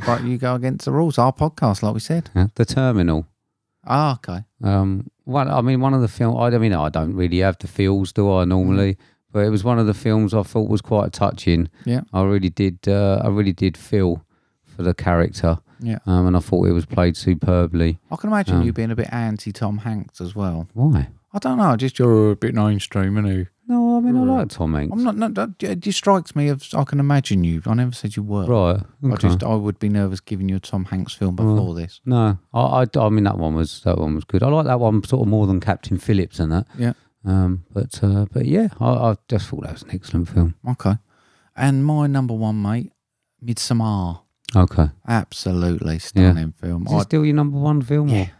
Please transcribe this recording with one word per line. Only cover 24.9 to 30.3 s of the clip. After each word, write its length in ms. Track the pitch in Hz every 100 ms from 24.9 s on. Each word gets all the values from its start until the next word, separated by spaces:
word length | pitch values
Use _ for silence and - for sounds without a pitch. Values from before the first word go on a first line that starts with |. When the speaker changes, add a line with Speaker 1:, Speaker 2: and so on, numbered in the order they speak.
Speaker 1:
I'm 100 | 220
not, 140 | 247 208
not, 160 | 220
not, 160 | 220 233 180
it 180 | 185 175
just 180 | 202 -
strikes 360 | 208 190 - 147
me 120 | 147
as 240 | 139 -
I 120 | -
can 140 | 139 143
imagine 420 | 143 143 - 98
you. 160 | 85 82 90
I 80 |
never 180 | 113 123
said 240 | 120 107 107
you 60 |
were. 240 | 104 101 107
Speaker 2:
Right. 340 | 117 87 95 - -
Speaker 1:
I 40 | 139
Speaker 2:
Okay. 200 | 104 90
Speaker 1:
just, 140 | 90
I 120 | 107
would 240 | 110 104 -
be 100 | 104
nervous 300 | 101 98 95
giving 280 | -